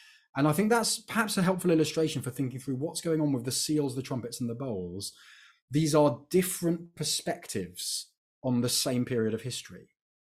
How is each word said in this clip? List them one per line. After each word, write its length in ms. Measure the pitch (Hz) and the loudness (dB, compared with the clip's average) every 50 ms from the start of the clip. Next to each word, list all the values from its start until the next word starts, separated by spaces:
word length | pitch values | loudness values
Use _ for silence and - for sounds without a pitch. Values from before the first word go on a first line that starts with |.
| - - - _ _ _ - | -20 -20 -20 _ _ _ -2
And 100 | 135 143 | 2 2
I 60 | 156 | 4
think 160 | 147 151 208 214 | 4 4 4 4
that's 300 | 233 233 220 - - - | 4 2 2 0 -2 -4
perhaps 400 | - - - 220 226 214 - 202 | -6 -4 -2 0 0 0 2 2
a 40 | |
helpful 280 | 180 185 190 180 - 180 | 4 2 2 2 4 4
illustration 500 | 165 160 156 151 - 160 160 151 151 139 | 4 4 4 2 2 0 0 0 0 -2
for 100 | - 131 | -6 -6
thinking 280 | - - 139 123 117 127 | -4 -4 -4 -4 -4 -6
through 180 | - - 131 | -6 -4 -4
what's 240 | 127 139 - - - | -4 -4 -4 -6 -4
going 220 | - 170 160 156 | -2 0 0 2
on 100 | 151 147 | 2 2
with 120 | 135 123 113 | 2 0 -2
the 80 | 131 | -2
seals, 440 | 127 - - - 156 151 143 135 120 | -2 -2 0 0 2 2 2 0 -2
the 60 | 135 | -4
trumpets, 400 | 127 - 139 123 107 120 - - | -4 -4 -4 -4 -4 -6 -6 -4
and 80 | 127 117 | -4 -4
the 40 | 117 | -4
bowls. 600 | 120 139 131 110 92 90 87 87 98 104 - - - - - - - - - _ _ _ - | -4 -4 -4 -4 -4 -4 -6 -6 -8 -8 -10 -12 -14 -20 -20 -20 -20 -20 -20 _ _ _ -2
These 240 | 127 147 160 147 147 | 0 2 2 4 6
are 260 | 151 147 147 127 - - - | 6 6 6 4 0 -4 2
different 680 | - 185 185 185 - - 175 165 170 170 - - - | 2 2 2 2 -2 -2 0 0 -2 -2 -4 -12 -10
perspectives 1120 | - 151 - - - - - - - - - - 107 90 82 - - - - - - - _ _ _ _ _ _ _ | -6 -4 -4 -4 -4 -4 -4 -6 -6 -8 -8 -6 -6 -6 -6 -8 -10 -8 -6 -6 -6 -8 _ _ _ _ _ _ _
on 180 | - 131 123 120 | -2 0 0 2
the 80 | 123 127 | 2 2
same 380 | - - - 139 127 123 123 | 0 0 0 0 0 0 0
period 260 | 117 127 117 110 110 | 0 0 0 0 0
of 100 | 107 110 | 0 -2
history. 460 | - 127 117 - - - 92 90 - _ _ _ _ _ _ _ _ | -4 -6 -8 -8 -10 -12 -18 -20 -20 _ _ _ _ _ _ _ _